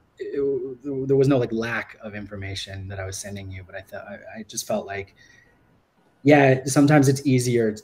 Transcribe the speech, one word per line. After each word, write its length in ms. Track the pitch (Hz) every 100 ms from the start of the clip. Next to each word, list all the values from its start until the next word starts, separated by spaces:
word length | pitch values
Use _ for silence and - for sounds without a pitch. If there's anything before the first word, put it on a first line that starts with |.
| _ -
it, 200 | - 143 139 131 135 120
it, 220 | 143 135 135
there 80 | 139
was 120 | 135
no, 100 | 135
like, 140 | 113
lack 440 | 113 113 110 - -
of 140 | 107 104
information 720 | 101 101 98 95 98 95 95
that 100 | 98
I 80 | 95
was 100 | 95
sending 360 | 101 98 95
you, 100 | 92
but 120 | 90 98
I 60 |
thought, 220 | - 98 104
I, 320 | 98 - 110
I 20 |
just 220 | 107 117 -
felt 200 | 104 95
like 280 | 98 98 _ _ _ _ _ _ _ _ _ _ _
yeah, 420 | 139 147 135 131
sometimes 440 | 139 147 139 151 135
it's 180 | 131 143
easier 500 | 127 123 117 110 107